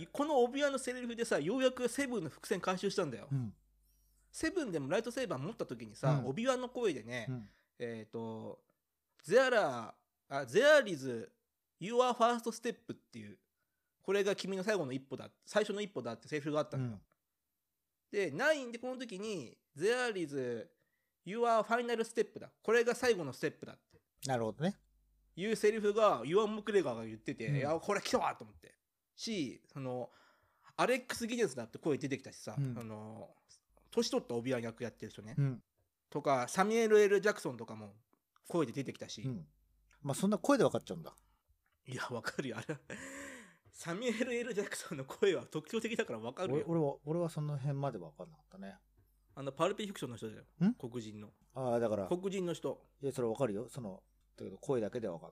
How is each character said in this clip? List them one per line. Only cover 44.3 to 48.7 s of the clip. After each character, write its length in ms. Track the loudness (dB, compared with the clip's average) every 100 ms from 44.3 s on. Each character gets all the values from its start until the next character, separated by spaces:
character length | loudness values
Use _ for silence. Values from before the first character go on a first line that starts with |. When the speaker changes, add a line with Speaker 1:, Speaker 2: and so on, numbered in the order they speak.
Speaker 1:
エ 100 | 0
ル・ 100 | -2
ジ 80 | -2
ャ 60 | -4
ク 80 | -6
ソ 200 | -8 -8
ン 20 |
の 80 | -8
声 300 | 2 4 4
は 80 | 0
特 240 | -8 -4
徴 100 | -4
的 160 | -2 -2
だ 100 | -2
か 80 |
ら 60 | -4
分 140 | -6
か 140 | -4 -2
る 100 | 0
よ。 80 | 0
Speaker 2:
俺、 120 | 0
俺 0 |
は、 160 | 0 -2 -4
俺 140 | -2
は 100 | -2
そ 120 | -2
の 160 | -4 -2
辺 200 | -2 0
ま 140 | -2
で 60 | -4
分 140 | -10 -14
か 80 | -16
ん 40 |
な 60 | -16
か 60 |
っ 40 | _
た 80 | -14
ね。 180 | -14